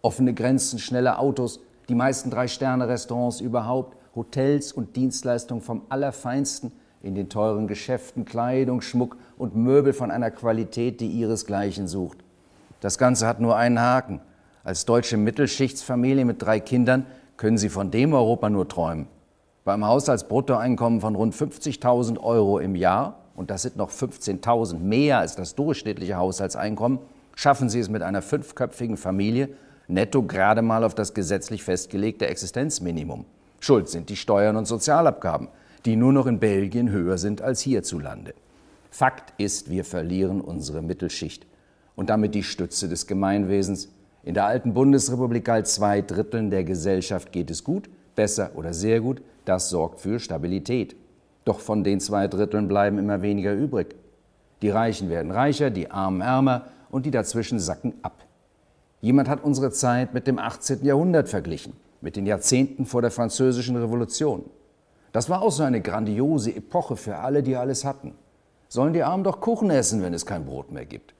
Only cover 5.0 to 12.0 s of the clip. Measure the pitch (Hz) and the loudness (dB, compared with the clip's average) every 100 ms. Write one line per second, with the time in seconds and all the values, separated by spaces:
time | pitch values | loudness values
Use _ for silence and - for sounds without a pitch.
5 | 131 123 131 120 117 120 101 113 - 135 | -2 -2 -2 -2 -2 -10 -6 -8 -6 -4
6 | 139 131 - 131 143 - 120 - _ _ | -4 -4 -4 -2 -2 -6 -10 -12 _ _
7 | 98 95 95 110 110 104 107 101 - 127 | -8 -6 -4 0 0 0 -2 -6 -4 -6
8 | - - 113 117 120 131 131 127 - 120 | -6 -10 -6 -4 0 0 0 0 -2 0
9 | 120 - - - 117 98 120 139 139 131 | 0 -4 -20 -10 -4 0 6 6 6 2
10 | 120 107 117 - 117 113 107 - 120 - | -2 -2 -2 -2 0 0 -2 -2 -4 -2
11 | 113 104 113 110 - 101 101 95 92 95 | -4 -2 -2 -2 -2 -2 -2 -4 -6 -4